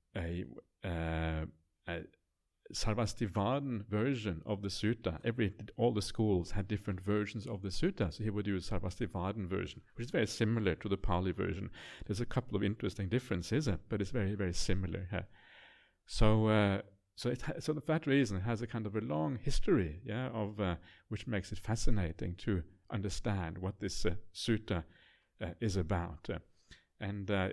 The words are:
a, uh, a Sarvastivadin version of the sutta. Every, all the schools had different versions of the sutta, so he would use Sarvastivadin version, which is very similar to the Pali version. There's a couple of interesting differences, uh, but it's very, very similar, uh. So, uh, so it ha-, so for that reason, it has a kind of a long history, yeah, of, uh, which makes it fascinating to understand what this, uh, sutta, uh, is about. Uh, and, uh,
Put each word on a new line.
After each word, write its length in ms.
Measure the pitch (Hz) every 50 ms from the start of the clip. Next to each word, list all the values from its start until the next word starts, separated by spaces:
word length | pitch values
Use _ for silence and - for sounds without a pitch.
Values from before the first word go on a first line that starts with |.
| _ _ -
a, 280 | 98 85 82 87 87 - 60 57 - - _ _ _ -
uh, 600 | 95 87 82 82 82 80 80 80 80 80 78 80 - - _ _ _ _ _ -
a 140 | - 85 85 - - _ _ _ _ _ _ _ _ _ _ _ - -
Sarvastivadin 1120 | - - 110 104 117 117 101 - - 123 98 87 107 98 110 131 143 139 135 120 104 101
version 560 | - 101 107 113 139 139 120 107 104 85 78 -
of 180 | - 107 98 101
the 60 | 98
sutta. 500 | - - - 107 120 - - 95 80 78 -
Every, 280 | 117 117 123 110 95 - - 104 - -
all 160 | - 107 120 117
the 100 | 104 98
schools 480 | - - - 113 107 98 90 85 -
had 160 | - 101 92
different 340 | - 107 98 - - 92 92
versions 460 | 92 101 104 104 104 101 - 113 98
of 160 | 120 113 95 98
the 60 | 98
sutta, 440 | 92 - - 190 190 - 104 85 -
so 120 | - 107
he 60 | 110
would 180 | 98 104 101 101
use 200 | 98 92 85 -
Sarvastivadin 800 | 110 92 - 92 - - - 78 - 90 87 95 101 113 95
version, 340 | 85 95 92 90 - - - - _ -
which 120 | - 117
is 40 | 131
very 160 | - - 113
similar 480 | - - - 117 107 117 117 107 95 82
to 140 | - - 104
the 80 | 98
Pali 340 | - - - 90 87 92 92
version. 400 | 85 - 92 90 87 95 98 90 - - - - - - -
There's 140 | - 104 98
a 60 | 117
couple 300 | - - 127 123 - -
of 80 | 98 104
interesting 440 | 101 107 - - 104 - - 98 90
differences, 600 | 107 127 - - - 175 - - 110 143 156 120
uh, 80 | 92 - - -
but 120 | 110 104
it's 100 | 101 -
very, 240 | - 120 101 95 104
very 200 | 101 98 90 90
similar, 520 | - - - 87 98 92 87 87 90 92 87 98
uh. 80 | 92 95 - - - - - - - - - - - _ _ _ _ _
So, 440 | - - - 113 107 110 110 110 110
uh, 320 | 107 107 104 101 98 98 - - - _ _ _ _
so 160 | - - 123
it 120 | 120 - -
ha-, 180 | 151 - 160
so 140 | - - 151
for 60 | 151 -
that 200 | - 156 165 - 143
reason, 280 | 135 139 135 107 98
it 60 | 92 95
has 180 | 120 117 107
a 60 | 117
kind 200 | 107 - 117 107
of 100 | 107 98
a 40 | 110
long 380 | - 127 147 156 156 151 131 113
history, 600 | - 143 - - - - 180 123 90 78 76 85 -
yeah, 260 | 123 107 120 127 127
of, 280 | 123 113 104 101 107 104
uh, 140 | 101 92 85 78 - - - - _ -
which 200 | 113 104 - -
makes 240 | 113 98 90 - 110
it 60 | -
fascinating 760 | - - 110 110 - - 113 104 90 78 - - - 90 87 -
to 240 | - 117 101 87 78 - - _ _ -
understand 680 | - 101 95 101 - - - 113 101 98 87 80 90 92
what 200 | 92 95 95 -
this, 260 | - 92 - - -
uh, 100 | 90 85 - - - -
sutta, 480 | - - - 113 104 - - 98 85 78 - - - - _ _ _ _ _ _ -
uh, 60 | - 85 85 -
is 160 | 120 110 92
about. 520 | 98 85 76 101 85 87 90 82 - - -
Uh, 100 | 101 - - _ _ _ _ - - - _ _ _ -
and, 300 | - 98 101 101 95 95
uh, 200 | 101 95 92 98